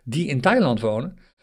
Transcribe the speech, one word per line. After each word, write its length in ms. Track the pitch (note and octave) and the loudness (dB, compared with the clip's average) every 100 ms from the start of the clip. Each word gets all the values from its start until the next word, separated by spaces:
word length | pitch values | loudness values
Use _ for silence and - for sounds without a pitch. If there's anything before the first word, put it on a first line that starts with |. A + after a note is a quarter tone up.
die 220 | - C#3+ E3 | -6 -4 -2
in 140 | C3+ | 0
Thailand 400 | F3+ B3 D#3+ A2 | 2 4 2 0
wonen, 380 | A2 G#2+ E3 - _ _ | -2 -4 -6 -12 _ _